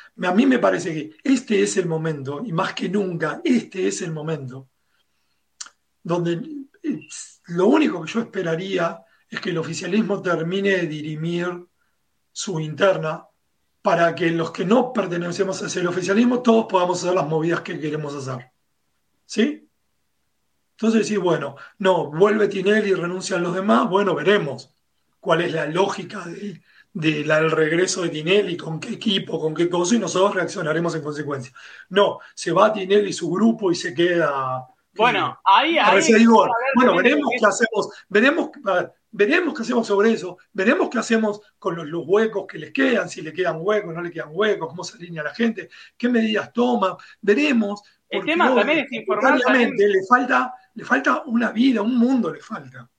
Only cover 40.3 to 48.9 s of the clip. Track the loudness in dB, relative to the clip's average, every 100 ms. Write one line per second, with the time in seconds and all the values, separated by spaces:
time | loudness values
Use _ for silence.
40.3 | -14 _ -4 0 0 0 -4 -2 0 0
41.3 | -4 -10 _ -6 -6 -6 -8 0 2 2
42.3 | -2 -8 -12 -8 -2 0 0 -2 -8 -10
43.3 | -4 -4 -2 -2 -2 -2 -8 -10 -10 -8
44.3 | -2 0 0 -4 -10 -14 -14 -12 -10 -8
45.3 | -2 -2 -2 -10 -18 -20 -4 0 2 2
46.3 | 0 -2 0 0 2 0 -4 -14 -4 0
47.3 | 2 2 2 0 -4 -14 _ _ -4 0
48.3 | 2 4 4 4 0 -2